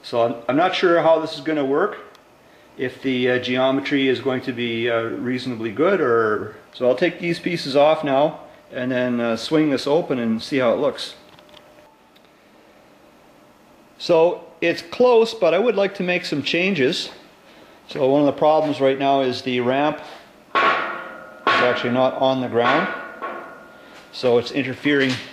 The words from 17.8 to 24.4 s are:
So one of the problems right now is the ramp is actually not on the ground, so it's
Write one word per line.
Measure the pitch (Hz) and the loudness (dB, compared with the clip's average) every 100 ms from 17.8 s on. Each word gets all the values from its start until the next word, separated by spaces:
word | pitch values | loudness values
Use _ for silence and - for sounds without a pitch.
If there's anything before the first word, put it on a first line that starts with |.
| - | -14
So | - 131 | -2 2
one | 143 | 4
of | 143 | 2
the | |
problems | 139 151 156 151 131 | 2 2 4 0 2
right | 135 135 | 2 2
now | 139 139 | 2 2
is | 131 123 | 2 -2
the | 131 123 | -2 0
ramp | 120 135 147 147 - - - - - | 0 2 0 -2 -10 -18 -20 -20 -6
is | - - - - - - - - - | 0 0 0 -4 -8 -12 -16 -18 -6
actually | - - 123 120 127 | 0 2 2 0 0
not | 123 131 | 2 2
on | 131 135 131 | 2 0 0
the | 123 | 0
ground, | 113 120 156 190 - - - - - - - - - - - - | 0 2 2 0 -6 -12 -12 -12 -12 -14 -18 -20 -20 -20 -20 -20
so | - 127 | -4 2
it's | 120 | 2